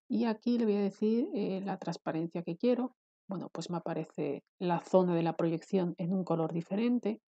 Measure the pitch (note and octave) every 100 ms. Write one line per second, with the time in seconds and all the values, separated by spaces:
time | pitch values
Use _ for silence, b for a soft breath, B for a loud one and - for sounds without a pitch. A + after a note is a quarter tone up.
0 | - G#3 A#3 A3 A#3+ A#3+ A3 G3+ G3 G3
1 | G#3+ A3+ F4 C4 G3+ F#3+ G3 F#3 - E3
2 | - D#3+ E3 F3 E3+ E3+ A#3+ A#3+ B3 -
3 | _ _ - F#3 D3 - E3+ F3 E3+ D#3+
4 | D#3+ - D3 - - - F3+ E3+ - F#3
5 | F3+ E3+ E3 D#3+ E3+ E3 - G3 F3 D#3+
6 | E3+ F#3+ F3 E3 D#3+ E3+ - G3 A#3+ B3
7 | G3+ A3 _